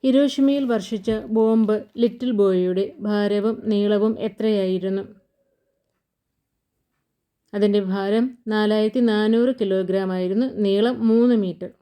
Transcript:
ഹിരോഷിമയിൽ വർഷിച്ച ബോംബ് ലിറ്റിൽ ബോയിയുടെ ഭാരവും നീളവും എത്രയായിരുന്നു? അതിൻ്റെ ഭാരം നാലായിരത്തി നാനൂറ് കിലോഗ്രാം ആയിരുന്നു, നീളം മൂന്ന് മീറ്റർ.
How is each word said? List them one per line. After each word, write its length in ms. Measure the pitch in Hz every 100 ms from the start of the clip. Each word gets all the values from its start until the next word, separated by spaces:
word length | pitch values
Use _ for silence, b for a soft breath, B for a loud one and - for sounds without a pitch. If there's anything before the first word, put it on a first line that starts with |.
ഹിരോഷിമയിൽ 600 | 262 262 285 277 269 277 269
വർഷിച്ച 400 | 226 185 214 233 220 214 226
ബോംബ് 380 | 220 226 214 214 208 -
ലിറ്റിൽ 280 | 233 240 254 214
ബോയിയുടെ 460 | 196 185 180 180 196 - 208
ഭാരവും 500 | 208 208 208 208 226 214
നീളവും 420 | 208 202 208 214 220 214
എത്രയായിരുന്നു? 760 | 190 220 208 190 185 185 190 202 208 _ _ _ _ _ _ _ _ _ _ _ _ _ _ _ _ _ _ _ _ _ _ _
അതിൻ്റെ 280 | 208 208 208 190
ഭാരം 360 | 196 196 220 254 247 -
നാലായിരത്തി 500 | 214 214 214 214 247 233
നാനൂറ് 460 | 214 214 226 247 254
കിലോഗ്രാം 520 | 202 190 190 190 190 185
ആയിരുന്നു, 300 | 185 196 262 214
നീളം 320 | 202 196 226 247 226
മൂന്ന് 280 | 226 240 233
മീറ്റർ. 280 | 190 165 180 -